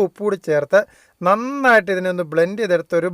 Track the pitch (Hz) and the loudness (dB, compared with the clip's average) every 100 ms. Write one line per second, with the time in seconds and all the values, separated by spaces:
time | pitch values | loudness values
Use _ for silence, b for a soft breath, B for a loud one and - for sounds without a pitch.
0 | 190 - 208 196 - 147 143 196 226 b | -2 -2 -6 -4 -2 -2 2 2 0 b
1 | b b 175 208 247 277 262 226 185 185 | b b 0 0 0 -2 2 2 2 -2
2 | 185 180 165 156 170 208 208 175 - 170 | -2 -4 -2 0 0 -2 -2 -2 0 -2
3 | 175 | -2